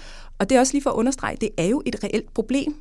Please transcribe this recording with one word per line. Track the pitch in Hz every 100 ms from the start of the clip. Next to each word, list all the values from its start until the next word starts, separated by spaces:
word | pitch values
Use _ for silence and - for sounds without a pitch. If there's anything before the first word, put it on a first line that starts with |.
| - - - -
Og | 202
det | 262
er |
også | 262
lige | 285
for | 277
at | -
understrege, | 240 262 110 -
det | - -
er | 170
jo | 285 -
et | -
reelt | 208 220 -
problem, | - 220 269 294 294